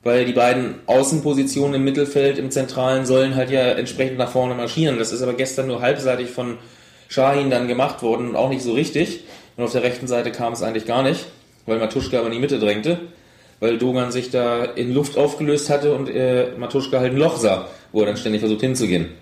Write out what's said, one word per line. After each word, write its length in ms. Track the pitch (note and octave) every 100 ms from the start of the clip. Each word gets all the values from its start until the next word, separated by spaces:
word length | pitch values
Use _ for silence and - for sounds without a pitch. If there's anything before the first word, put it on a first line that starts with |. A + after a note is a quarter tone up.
Weil 220 | A#2+ B2 B2
die 80 |
beiden 420 | A#2+ A#2+ C3 A#2+ - -
Außenpositionen 880 | C3 C3+ D#3+ C#3+ C#3 C3+ - C#3 C3+
im 80 |
Mittelfeld, 540 | C3+ C#3 C#3+ C#3+ C#3 C3+
im 140 | C3+
Zentralen, 540 | C#3 B2+ C3 B2+ C3 B2+
sollen 300 | C3 C3+ C3
halt 140 | B2+
ja 120 | C3+ B2
entsprechend 460 | - B2 - C3 B2+
nach 140 | B2
vorne 220 | B2+ B2 B2
marschieren. 420 | A#2 - D#3+ B2
Das 120 | A2
ist 100 | A#2
aber 120 | B2+
gestern 340 | A#2+ C3 - C3
nur 140 | A#2+
halbseitig 480 | B2 C#3 C3 B2 B2
von 280 | - B2 A#2 - - - - -
Şahin 400 | - C3+ C#3+ C#3
dann 180 | B2 B2
gemacht 340 | B2 C#3 -
worden 260 | A#2+ A#2+ B2
und 60 | G#2
auch 140 | C3
nicht 120 | C3
so 120 | A#2+
richtig. 500 | A#2 D#3+ C#3+ G#3 - - - - -
Und 60 |
auf 80 | A#2+
der 120 | B2
rechten 240 | A#2+ B2 B2+
Seite 240 | B2 A#2
kam 220 | A2 A#2
es 80 | A2+
eigentlich 220 | A2 A2+ G#2+
gar 180 | A#2+
nicht, 220 | C3+ E3+ - - _ _ -
weil 140 | A2+
Matuschka 380 | A2 C3+ B2 B2+
aber 80 | A#2
in 60 |
die 60 | A#2
Mitte 200 | C#3 C3
drängte, 400 | G#2+ G#2 C3 F3 - - _ _ - _
weil 180 | A2+ A#2
Dogan 320 | B2+ B2+ B2
sich 180 | B2 B2
da 340 | B2+ A#2+ A#2+
in 300 | A#2+ - B2
Luft 240 | B2+ C#3 -
aufgelöst 520 | C#3+ - D3+ D3 D3
hatte 240 | C#3+ D3
und, 140 | C3 C3
äh, 420 | A#2+ B2+ B2+ B2 -
Matuschka 420 | A#2+ C#3 C3 C3
halt 120 | B2+
ein 40 | C3
Loch 200 | D#3 D3+
sah, 300 | A2 F#2+ - - -
wo 100 | G#2+
er 40 | G#2
dann 120 | G2+
ständig 220 | - G#2+
versucht 200 | A2 G#2+
hinzugehen. 460 | C3 B2+ A2 F2 D#2+ -